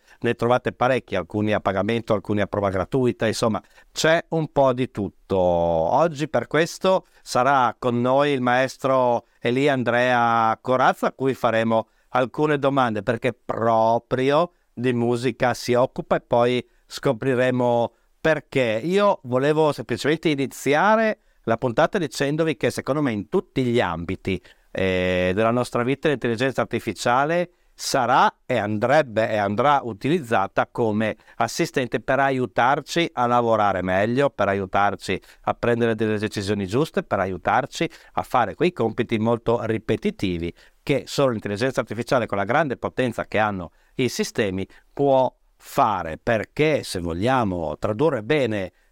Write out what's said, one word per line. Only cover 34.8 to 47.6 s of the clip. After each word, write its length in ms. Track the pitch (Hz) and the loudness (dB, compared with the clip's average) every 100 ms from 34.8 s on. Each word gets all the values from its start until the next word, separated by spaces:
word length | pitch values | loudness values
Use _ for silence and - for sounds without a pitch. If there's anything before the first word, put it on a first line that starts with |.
| 101 98 - 87 - - | 0 -2 -4 -6 -6 -8
a 100 | - | -6
prendere 420 | 101 117 117 117 110 | -2 0 0 0 0
delle 240 | 110 107 | -2 -2
decisioni 480 | 104 - 98 104 95 | -4 -4 -4 -2 -2
giuste, 360 | 117 160 - | -2 -2 -4
per 180 | - 101 | -2 -2
aiutarci 680 | 95 90 - 110 135 - 160 - - - | -2 -2 0 0 -2 -4 -6 -6 -10 -8
a 80 | |
fare 300 | 90 131 110 | -2 0 0
quei 200 | - 175 | 0 -2
compiti 440 | - 113 104 117 113 | 0 -2 -2 -2 0
molto 440 | 113 117 - 117 | 0 0 0 -2
ripetitivi 880 | 113 110 - 110 214 - 95 87 85 - - _ | -2 -4 -2 -2 -2 -2 -4 -2 -6 -10 -20 _
che 200 | - 139 - | -4 -4 -2
solo 240 | - 139 | 0 0
l'intelligenza 480 | 110 104 101 131 131 | 0 -4 -2 -2 -2
artificiale 460 | 117 107 - 131 110 | -6 -8 -2 0 0
con 120 | 98 | -2
la 60 | |
grande 320 | 98 135 156 113 | 0 0 0 -4
potenza 500 | 101 - 127 104 - | -6 -2 -4 -4 -4
che 140 | 101 | 0
hanno 320 | 107 95 85 - _ - | 0 -2 -10 -16 _ -4
i 140 | 123 | -2
sistemi 580 | - 110 - 104 92 92 - _ | -2 -4 -2 -2 -2 -8 -12 _
può 420 | - 143 131 127 - _ _ | -2 2 4 2 -4 _ _
fare, 640 | - - 123 95 82 78 | -6 0 2 0 -4 -6
perché 600 | - 113 104 - 156 135 | -2 -2 -2 -2 0 0
se 160 | - 95 | -4 -6
vogliamo 800 | 85 85 110 131 107 87 | -6 -2 0 0 0 -2